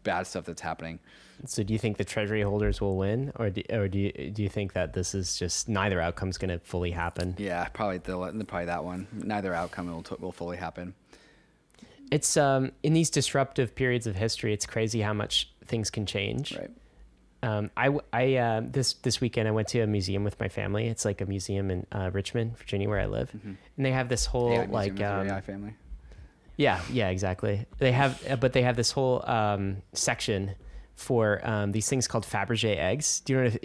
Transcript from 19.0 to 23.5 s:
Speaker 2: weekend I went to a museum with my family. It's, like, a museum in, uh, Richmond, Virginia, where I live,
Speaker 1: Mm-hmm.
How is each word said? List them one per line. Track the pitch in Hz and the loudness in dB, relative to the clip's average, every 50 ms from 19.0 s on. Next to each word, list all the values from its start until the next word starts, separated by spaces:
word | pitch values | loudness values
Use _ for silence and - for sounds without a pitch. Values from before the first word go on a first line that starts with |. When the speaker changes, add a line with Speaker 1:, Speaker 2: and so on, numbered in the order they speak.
| - 127 - - | 0 0 0 2
Speaker 2:
weekend | 131 113 - 120 110 | 0 0 2 2 2
I | 110 | 2
went | 107 110 104 - | 2 2 2 2
to | - 120 | 2 2
a | 113 | 2
museum | 107 107 101 92 92 98 98 101 | 4 2 2 0 0 0 0 0
with | 104 - - | -2 -2 -2
my | - 98 | -4 -4
family. | - 104 101 98 101 107 113 113 | -4 -4 -4 -2 0 0 0 -2
It's, | 113 - - | -2 -2 0
like, | 107 98 - | -2 -2 -2
a | 98 | -2
museum | 95 98 98 87 - 98 98 98 95 | -2 -2 -4 -2 -2 -2 -2 0 0
in, | 92 90 98 - | -2 -2 -4 -4
uh, | - 107 95 92 | -4 -4 -2 -2
Richmond, | 90 98 95 - - 120 113 117 117 - | -2 -2 -2 -2 -2 -2 -2 -2 -4 -8
Virginia, | - - 104 98 98 101 | -8 -4 -2 0 0 0
where | 104 98 | 0 0
I | 101 | 0
live, | 101 104 - - - | 0 0 -2 -2 -4
Speaker 1:
Mm-hmm. | - 104 104 104 | -6 -10 -10 -12